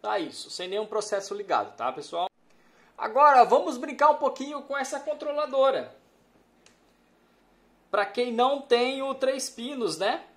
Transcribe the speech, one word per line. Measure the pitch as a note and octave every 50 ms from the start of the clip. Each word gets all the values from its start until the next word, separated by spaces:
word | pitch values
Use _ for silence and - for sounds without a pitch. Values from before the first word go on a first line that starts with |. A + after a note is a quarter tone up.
Tá | - G#3+ G#3+ G#3
isso, | E3 C3+ - - - -
sem | - - F3+ F3+
nenhum | F#3+ G#3 G#3+
processo | G#3+ - A3 G#3 - G#3 G3 G3 - G3
ligado, | G#3 G3+ F#3+ D#3+ A2+ G2+ - -
tá, | - A2+ B2+
pessoal? | C3+ - C#3+ - - E3+ F3 F#3+ _ _ _ _ _ _ _ _ _ _ _ _ _
Agora, | - - A3 A3 C4 D4 D4 C#4 B3+ A#3
vamos | - A3+ C#4+ F4+ F4+ C4+
brincar | A#3+ - D4+ C4 - C#4+ D4+
um | D4
pouquinho | D4 D4 C4 C4 - C4 C#4+ D4+ C#4+
com | - - C#4
essa | C#4+ C4 C4 D4+ C#4
controladora. | - D#4 D4 C#4+ D4 D4 C#4+ D4 D4+ C4 B3+ C4+ C4 C4+ C4 - A#3+ - - _ _ _ _ _ _ _ _ _ _ _ _ _ _ _ _ _ _ _ _ _ _ _ _ _ _ _ _ _ _ _ _ _ _ _ _ _ _ _
Pra | - G#3 G3+
quem | G3 - A#3+ B3 B3
não | A#3 A3+ B3 C4 C#4+ C#4
tem | C#4 - A#3+ A#3+ B3 B3 C4+ C4+
o | C4+ C4+ C4
três | C4+ C4 B3+ C4+ C4 - -
pinos, | - - A#3 C4 D4 C4 A#3 F3+ D#3 D#3
né? | F#3+ G#3 C4+ E4 - - _